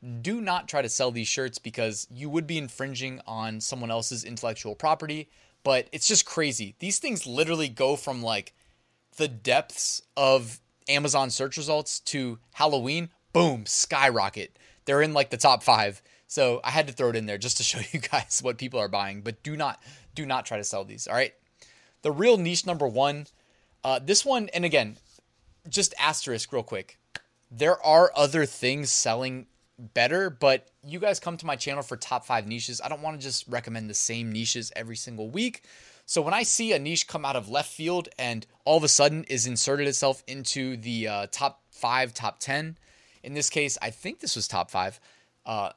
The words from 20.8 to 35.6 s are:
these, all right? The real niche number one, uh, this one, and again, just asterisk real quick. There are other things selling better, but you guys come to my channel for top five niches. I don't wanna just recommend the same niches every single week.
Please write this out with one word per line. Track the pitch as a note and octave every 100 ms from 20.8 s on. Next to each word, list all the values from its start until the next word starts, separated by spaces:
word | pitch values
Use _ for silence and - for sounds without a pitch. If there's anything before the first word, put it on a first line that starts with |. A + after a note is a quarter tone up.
| G2
these, | G#2+ -
all |
right? | A#2+ C3 - _ _ - _ _ _
The | D3+
real | D3 A#3 G#3+
niche | E3+ E3+ F#3
number | E3 C3+
one, | A2+ C#3+ D3 C#3+ _ _ _ _ _
uh, | C3 C3
this | C3+ G#3
one, | C#4 B3+ G#3
and | F3
again, | F3 D3 G#2+ - _ _ _ _ _ _ D3+
just | G3+ G3 -
asterisk | D3 D3+ C3+ A2+ -
real | B2+
quick. | - G2 - - _ - _ _ _
There | A#2 D3+ F3+ D#3
are | D#3+ F3+ -
other | D3 D#3+ C#3+
things | - B2+ C#3+ C#3
selling | - A#2+ A#2 C3 B2+ - _ _ - A2+
better, | A#2+ B2 F3 F#3+
but | B2+ C#3+ C3 - _
you | C#3+ E3+
guys | G#3 F#3+
come | F3 E3
to | E3
my | B2+
channel | C#3+ C#3+
for | C3 A#2+
top | - B2 -
five | A#2 G#2
niches. | A#2 A#2 A#2
I | B2+
don't | D3+
wanna | D#3 D#3
just | C3+ - -
recommend | A#2+ A#2 A2+ G#2+
the |
same | G#2 - A#2 A2+
niches | A2 A#2 B2 A2+ -
every | A2+ A2+
single | B2+ A2 A2
week. | E3+ B3 -